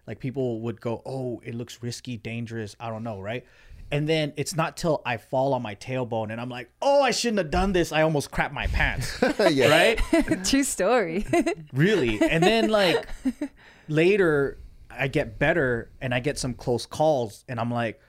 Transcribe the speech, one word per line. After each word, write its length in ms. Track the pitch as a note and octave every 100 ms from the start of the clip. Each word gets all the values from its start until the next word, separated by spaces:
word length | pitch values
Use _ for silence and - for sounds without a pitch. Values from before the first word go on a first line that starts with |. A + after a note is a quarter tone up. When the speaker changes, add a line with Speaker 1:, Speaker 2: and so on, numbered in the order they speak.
| -
Speaker 1:
Like, 140 | G#2+
people 400 | C3+ C3 B2+ A2
would 200 | A#2 A2+
go, 200 | A#2+ A2+ -
"Oh, 360 | C3+ B2+ A#2 B2
it 100 | A#2
looks 260 | B2 -
risky, 360 | A#2+ - - A#2
dangerous, 580 | A2+ A#2 A2+ A#2 G#2 -
I 120 | A#2
don't 140 | A2
know," 180 | A#2 G2+
right? 240 | G2 B2 - _ - - -
And 180 | D3 D3+
then 260 | D#3+ D3 C#3+
it's 180 | C#3
not 220 | D#3 D#3+ -
till 260 | E3+ D3 A#2+
I 100 | A#2
fall 380 | - C3 C3+
on 80 | B2+
my 140 | A2+ G2+
tailbone 540 | B2+ B2+ A#2+ A2+ G#2+
and 100 | A2+
I'm 80 | B2
like, 200 | B2 B2 _
"Oh, 200 | C#4 C#4+
I 100 | C4
shouldn't 260 | - A#3+ G#3
have 100 | D#3
done 200 | F3+ F#3+
this. 200 | F3+ D#3+
I 80 | D#3
almost 300 | D#3+ D3 -
crapped 220 | - D3+
my 140 | C#3 G2+
pants." 500 | - C3 G#2+ A#2+ -
Speaker 2:
<laughs> 280 | C4 D4 F#3+
Yeah. 200 | C#3 A#2
Speaker 1:
Right? 280 | D#3 G3+ A3+ - E4 - F#3
Speaker 3:
<laughs> 20 | F#3+
True 180 | C4+
story. 640 | C#4 - F#3+ B3 F3 E3+ G#3+ E4+ C4
<laughs> 240 | F#4+ D#3
Speaker 1:
Really? 460 | B2+ F3+ G3+ A#2+ G#2+
And 220 | D#4+ D#3+
then, 260 | G3+ A3+ A3
like, 380 | G#3+ F#3 D#3 - -
Speaker 3:
<laughs> 640 | C4+ - C#4+ - - - -
Speaker 1:
later 720 | D3+ F3 G3+ F3 C#3+ C#3 - - - -
I 180 | A#2+ C3+
get 320 | D3 A#2 G#2
better 520 | C#3+ E3+ C3 A#2 - -
and 120 | C3
I 60 | B2
get 180 | C3+ -
some 160 | C3
close 320 | A#2 - A#2 -
calls 600 | - D#3 C#3 A2+ - -
and 120 | A#2
I'm 120 | A#2+
like, 280 | A#2+ A#2 -